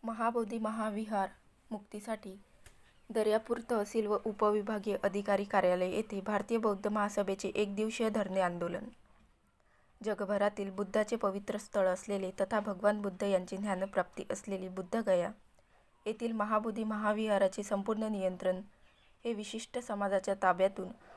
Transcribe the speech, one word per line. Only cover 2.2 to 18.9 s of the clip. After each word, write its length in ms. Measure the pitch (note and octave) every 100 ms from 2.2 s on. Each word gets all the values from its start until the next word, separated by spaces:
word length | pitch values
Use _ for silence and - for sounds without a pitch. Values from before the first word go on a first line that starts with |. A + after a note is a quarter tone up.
| G#3 F#3+ - - - - - _ _
दर्यापूर 500 | A3 G#3+ A3 A3 A#3 A3+
तहसील 360 | A#3 G#3 A3+ G#3
व 100 | G#3 A3
उपविभागीय 720 | G3+ G#3+ G#3+ G#3 G#3+ G3+ F#3+
अधिकारी 400 | G3+ G3 G3+ G3
कार्यालय 460 | G3+ G3+ F#3 F3+ F#3
येथे 300 | F#3 A3 G3
भारतीय 360 | G3 G#3 G3+ A3+
बौद्ध 300 | A3 G3+ G#3
महासभेचे 640 | G#3+ G3+ G3+ G3 F#3+ - -
एक 200 | G#3 G3+
दिवसीय 340 | A3 A3+ A3+
धरणे 320 | G#3+ G3+ F#3+
आंदोलन. 440 | F3+ F3 F3 F3+ G#3+ - _ _ _ _ _ _ _ _ _ _
जगभरातील 680 | G#3+ G3+ G3 G3+ G3+ G#3 G3
बुद्धाचे 460 | F#3 G3+ G#3+ G#3+ A3+
पवित्र 420 | G#3 F#3+ G3+ G3+
स्थळ 300 | - - F#3
असलेले 440 | F#3 - G3+ F#3 F#3+
तथा 180 | F#3+ A3
भगवान 420 | G#3 F#3 G3+ G#3
बुद्ध 220 | G3+ F#3
यांची 340 | G3+ F#3+ F3+ F#3+
ज्ञानप्राप्ती 680 | G#3 F#3 G3 G3 F3+ - G3
असलेली 360 | G3+ - G3 F#3
बुद्धगया 640 | F#3 F3+ A3+ A3+ F#3 E3+ G#3+ - _ _ _ _ _ -
येथील 260 | A3 A#3
महाबोधी 520 | A3+ G#3 G#3+ A3+ A3
महाविहाराचे 800 | A3 G#3+ G#3+ G#3+ A3 G3+ F#3+ F#3+
संपूर्ण 480 | G3+ G3+ G3+ A3 A3
नियंत्रण 500 | G#3 F#3 F3+ F#3 F#3 F#3+ - -